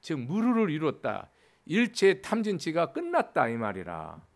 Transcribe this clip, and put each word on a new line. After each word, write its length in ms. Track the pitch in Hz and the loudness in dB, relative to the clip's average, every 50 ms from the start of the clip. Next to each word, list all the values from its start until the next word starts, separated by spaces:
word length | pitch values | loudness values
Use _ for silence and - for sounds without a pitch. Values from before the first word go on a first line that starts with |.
즉 180 | _ - 165 143 | _ -6 -6 -6
무루를 500 | 120 120 160 208 226 247 247 226 220 190 | -4 -2 -2 0 2 4 4 4 4 2
이뤘다. 600 | 147 151 156 151 - - - 127 104 98 - - _ _ _ _ _ _ _ | 0 0 0 -2 -2 -2 -4 -4 -4 -4 -8 -12 _ _ _ _ _ _ _
일체 560 | - 156 202 240 226 - - - 196 185 190 | -2 0 2 2 2 0 4 4 4 4 4
탐진치가 680 | - - - 220 226 214 202 165 - 175 156 165 170 - - | 0 -2 -2 -2 0 0 -2 -2 -2 -2 0 0 0 0 -2
끝났다 540 | 302 349 339 349 339 254 - - 170 135 117 | -6 -6 0 0 0 0 0 0 0 0 0
이 80 | 117 117 | 0 -2
말이라. 640 | 113 104 98 95 90 85 85 82 78 78 80 78 - _ _ | -2 -4 -4 -4 -8 -8 -8 -8 -10 -10 -12 -16 -20 _ _